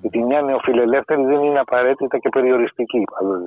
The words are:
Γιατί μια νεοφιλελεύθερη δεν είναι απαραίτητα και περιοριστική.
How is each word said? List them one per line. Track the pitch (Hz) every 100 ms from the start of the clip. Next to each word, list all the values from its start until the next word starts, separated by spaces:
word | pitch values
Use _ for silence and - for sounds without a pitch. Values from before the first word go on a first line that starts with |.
Γιατί | 110 117
μια | 120 147
νεοφιλελεύθερη | 139 131 135 120 117 131 - 151
δεν | 131 147
είναι | 147 139
απαραίτητα | 127 123 127 135 131 123
και | 127
περιοριστική. | 135 127 127 120 - 117 120 98 - 95 92